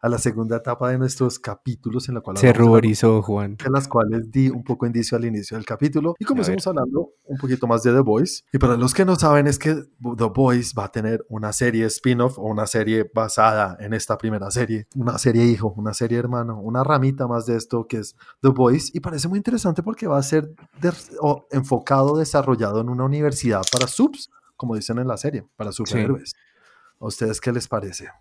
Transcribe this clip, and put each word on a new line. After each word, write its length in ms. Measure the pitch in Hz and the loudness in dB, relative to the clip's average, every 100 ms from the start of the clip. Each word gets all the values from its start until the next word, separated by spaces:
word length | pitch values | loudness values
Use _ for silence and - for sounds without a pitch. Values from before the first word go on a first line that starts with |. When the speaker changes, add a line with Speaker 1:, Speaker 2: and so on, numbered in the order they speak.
Speaker 1:
a 80 | 120 | -2
la 100 | 120 | 0
segunda 380 | 127 110 113 117 | -2 -2 -4 -4
etapa 320 | 127 120 123 | -4 -4 -2
de 80 | 127 | 0
nuestros 400 | 131 - 127 - | -2 0 -2 -2
capítulos 680 | - 101 - 117 117 120 127 | -12 -10 -10 -8 -6 -6 -6
en 60 | 120 | -8
la 40 | |
cual 160 | - 95 | -6 4
Speaker 2:
Se 120 | 131 | 6
Speaker 1:
hablamos 80 | 117 | 8
de 40 | |
las 40 | 117 | 8
Speaker 2:
ruborizó, 540 | 113 110 104 117 110 | 8 6 4 4 4
Juan. 340 | 104 104 101 104 | 2 -4 -4 -6
Speaker 1:
de 140 | 131 | -2
las 180 | 135 139 | -2 0
cuales 420 | 120 107 113 113 | 0 2 -2 -2
di 180 | 135 131 | 2 2
un 140 | 127 | 0
poco 220 | 120 117 120 | -6 -4 -2
indicio 300 | 117 110 117 | -2 -2 -2
al 80 | |
inicio 320 | 117 107 98 113 | -2 -6 -6 -10
del 100 | 104 | -8
capítulo 480 | 110 147 147 156 170 | -2 0 0 -2 -4
y 60 | |
Speaker 2:
A 20 | 214 | -2
Speaker 1:
comencemos 380 | 262 180 190 | 0 0 -2
Speaker 2:
ver. 60 | 185 | -2
Speaker 1:
hablando 400 | 165 127 139 - _ | -2 -2 -4 -6 _
un 140 | - 135 | -12 -6
poquito 280 | 135 127 120 | -2 -2 2
más 160 | 117 | 2
de 100 | 120 | 4
The 80 | 123 | 4
Boys. 440 | 135 107 175 - _ | 4 2 0 -4 _
Y 60 | 135 | 0
para 180 | 135 120 | 2 4
los 180 | 127 | 2
que 100 | - | 2
no 120 | 185 180 | 2 4
saben 300 | 160 147 143 | 4 4 4
es 120 | 135 | 0
que 160 | 156 | -2
The 500 | 156 - _ 120 117 113 | -2 -6 _ -10 -2 -2
Boys 400 | 101 135 123 117 120 | 2 4 2 0 -6
va 60 | |
a 80 | 101 | -6
tener 320 | 117 110 113 - | -4 -4 -4 -6
una 240 | 110 107 | -8 -6
serie 340 | 104 123 113 113 | 0 0 2 0
spin-off 520 | - 127 120 123 131 | 0 0 2 0 -2
o 40 | |
una 240 | 107 107 107 | -4 -4 -2
serie 440 | 113 107 110 107 | 0 2 0 0
basada 640 | 113 110 - 110 107 101 87 | -2 -2 4 4 4 0 -4
en 140 | 104 | -6
esta 220 | 110 - 107 | -6 -2 -4
primera 320 | 113 107 98 | -2 -4 -4
serie, 360 | 120 117 110 107 | -4 -2 -4 -6
una 240 | 135 120 117 | -4 -4 0
serie 260 | 131 117 | 2 6
hijo, 280 | 120 113 107 101 | 4 4 0 -4
una 180 | 107 | -6
serie 240 | 104 117 117 | -4 -2 -2
hermano, 420 | 123 123 117 110 | -2 -4 -6 -8
una 240 | 104 123 | -4 -2
ramita 420 | 135 147 135 135 123 | 2 2 2 0 -2
más 200 | 120 113 | -2 0
de 100 | 117 | -2
esto 300 | 110 120 110 | -2 -4 -4
que 120 | 117 | -6
es 180 | 101 _ - _ | -8 _ -20 _
The 60 | 135 | 2
Boys, 440 | 127 123 131 - | 6 4 4 -2
y 60 | 165 | -8
parece 280 | 156 156 165 | -6 -6 -4
muy 100 | 196 | -2
interesante 440 | 202 233 196 160 | -2 -2 0 -2
porque 240 | 175 226 208 | -4 -6 -2
va 120 | 143 | 0
a 40 | |
ser 280 | 135 156 151 - - - | 2 0 0 -12 -20 -4
de-, 120 | 170 170 - - | -4 -4 -12 -2
o 260 | 151 143 _ | 0 0 _
enfocado, 680 | 139 135 123 - 139 139 151 | -4 0 -2 2 2 4 2
desarrollado 640 | 156 147 135 120 110 107 | 2 0 2 0 0 -2
en 80 | 117 | -2
una 160 | 123 | -2
universidad 580 | 131 147 147 135 123 101 95 | -2 0 0 0 0 0 0
para 140 | - 127 | 0 -2
subs, 440 | - 277 - - _ _ _ | 2 0 0 -18 _ _ _
como 200 | 123 110 | -6 -6
dicen 220 | - 117 | -4 -4
en 100 | 127 | -4
la 80 | 113 | -4
serie, 280 | 143 135 - _ | -6 -6 -12 _
para 160 | 107 | -10
Speaker 2:
Sí. 40 | 98 | -6
Speaker 1:
superhéroes. 560 | 107 120 107 131 - - _ _ _ _ _ _ | -4 -2 0 -2 -4 -18 _ _ _ _ _ _
¿A 40 | 113 | -12
ustedes 340 | - 110 107 | -4 -4 -2
qué 100 | - | -4
les 160 | 120 - | -4 -4
parece? 420 | 110 98 - - - | -6 -6 -14 -18 -20